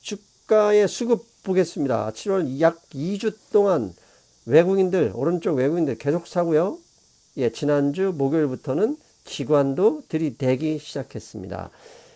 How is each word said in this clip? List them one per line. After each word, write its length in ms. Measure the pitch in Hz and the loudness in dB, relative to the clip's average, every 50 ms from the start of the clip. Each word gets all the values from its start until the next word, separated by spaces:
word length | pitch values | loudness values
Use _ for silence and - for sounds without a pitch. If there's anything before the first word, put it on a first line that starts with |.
주가의 840 | - - 208 - _ _ _ _ _ - 220 214 208 208 208 208 202 | -10 -10 -10 -10 _ _ _ _ _ 2 4 4 4 6 4 4 4
수급 380 | - - - 233 233 233 190 - _ _ _ - | 2 0 -2 0 0 0 -2 -2 _ _ _ -6
보겠습니다. 680 | 190 185 185 175 170 - 165 143 127 117 110 107 110 | -2 0 0 0 0 0 -2 -2 0 0 0 -2 -4
칠월 480 | - - - 208 190 190 165 127 131 139 | -6 -8 -4 -2 -2 0 -2 -2 0 2
약 200 | 160 165 165 - _ _ - | 2 2 2 0 _ _ -10
이 240 | 135 151 180 202 | -6 -6 -4 -4
주 140 | 196 226 214 214 - _ _ | -4 -4 -6 -6 -8 _ _
동안 420 | - 208 202 196 180 139 107 92 87 _ _ _ _ _ _ _ _ _ - | 2 4 4 4 2 0 -2 -4 -8 _ _ _ _ _ _ _ _ _ -2
외국인들, 680 | 113 123 160 175 185 196 196 190 180 185 180 139 101 92 | 4 4 4 6 4 4 2 2 2 2 2 0 0 0
오른쪽 400 | 113 131 165 180 170 - 196 151 | -2 -2 -2 -2 0 0 0 0
외국인들 420 | 127 127 147 165 175 160 139 117 | 2 0 0 0 0 0 -2 -2
계속 300 | - - 143 156 175 - | -4 -2 -2 -2 -2 -4
사고요. 500 | - - 180 175 170 156 151 175 208 311 - _ _ _ _ _ _ _ _ _ _ - | -4 -4 -2 0 2 2 2 2 0 -4 -8 _ _ _ _ _ _ _ _ _ _ -6
예, 140 | - 123 113 | -2 -2 -2
지난주 600 | - - 147 143 147 143 143 143 147 185 196 190 175 | -2 -2 -2 0 2 2 2 0 0 0 -2 -2 -2
목요일부터는 800 | 143 139 135 156 160 151 135 127 - - 131 131 165 208 262 302 - _ _ _ _ - | 0 -2 0 2 0 0 0 -2 -6 -6 -4 -2 0 0 -2 -2 -4 _ _ _ _ -20
기관도 800 | - - - 131 123 151 143 139 139 135 175 196 226 311 - - - | -14 -10 -6 -2 2 2 2 2 2 0 2 2 2 2 0 -8 -6
들이대기 680 | - 156 165 143 117 - 135 127 131 127 156 156 156 151 | -4 -2 -2 -4 -4 -2 0 0 0 0 -2 -4 -4 -6
시작했습니다. 920 | - - - 143 127 - - 107 - - - 104 95 95 92 92 87 - _ - - - - - - - _ | -8 -10 -10 -10 -10 -10 -12 -14 -14 -12 -14 -12 -10 -10 -10 -10 -10 -12 _ -20 -20 -20 -20 -20 -20 -20 _